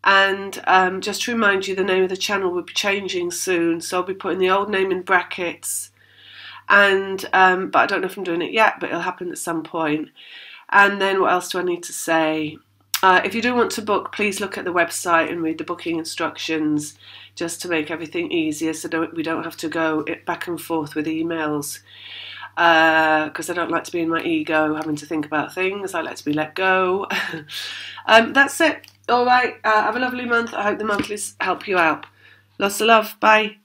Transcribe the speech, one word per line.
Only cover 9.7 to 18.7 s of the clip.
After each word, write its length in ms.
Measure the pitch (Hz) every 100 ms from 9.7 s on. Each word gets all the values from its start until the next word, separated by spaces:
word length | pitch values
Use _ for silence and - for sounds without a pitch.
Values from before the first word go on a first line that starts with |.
| 170 160 151 - _ - - - - -
And 320 | 202 202 202
then 180 | 196 190
what 120 | 190
else 180 | 180 175
do 80 | 180
I 60 |
need 180 | 180 175
to 100 | -
say? 640 | - - 165 160 156 151 156 _ _ _ -
Uh, 180 | 190 185 -
if 80 |
you 80 | 214
do 120 | 233
want 180 | 247 226
to 100 | -
book, 280 | 208 196 -
please 300 | - 208 196
look 160 | 196 202
at 80 |
the 80 | 180
website 580 | 175 170 - 180 165 160
and 120 | 170
read 160 | 160 160
the 60 |
booking 340 | 160 170 170 165
instructions, 1000 | 160 - 160 - - 160 156 151 147 - - - -
just 260 | - 170 165
to 80 | 180
make 220 | 165 156
everything 420 | 165 160 175 170
easier, 400 | 175 156 151 160